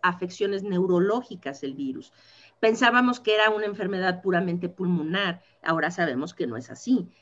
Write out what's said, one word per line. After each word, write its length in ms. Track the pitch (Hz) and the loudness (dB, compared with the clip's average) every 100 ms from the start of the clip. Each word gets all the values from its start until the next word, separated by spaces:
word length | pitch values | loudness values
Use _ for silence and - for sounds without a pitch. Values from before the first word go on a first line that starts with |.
afecciones 580 | 180 175 180 - 196 196 | -2 -2 -6 -4 -2 -2
neurológicas 1000 | 202 180 185 175 190 233 247 190 139 139 | -2 0 2 4 2 0 -4 -12 -12 -8
el 100 | 139 | -8
virus. 400 | 135 139 131 - _ _ - - _ | -6 -6 -8 -12 _ _ -20 -20 _
Pensábamos 600 | 226 226 240 240 247 247 | 2 4 4 6 2 2
que 160 | - 214 | 0 4
era 160 | 214 | 4
una 160 | 214 208 | 2 -2
enfermedad 560 | 202 202 190 185 180 | -4 -4 -2 -2 -2
puramente 440 | 190 180 180 175 175 | 0 0 0 -2 -6
pulmonar, 760 | - 175 175 156 185 196 175 _ _ | -4 0 0 0 -2 -2 -4 _ _
ahora 300 | - 165 151 | -2 0 0
sabemos 420 | 175 170 127 160 | 0 -2 -2 -6
que 140 | - 143 | -6 -6
no 100 | 113 | -6
es 140 | 127 | -10
así, 360 | 113 - 247 175 _ | -8 0 0 0 _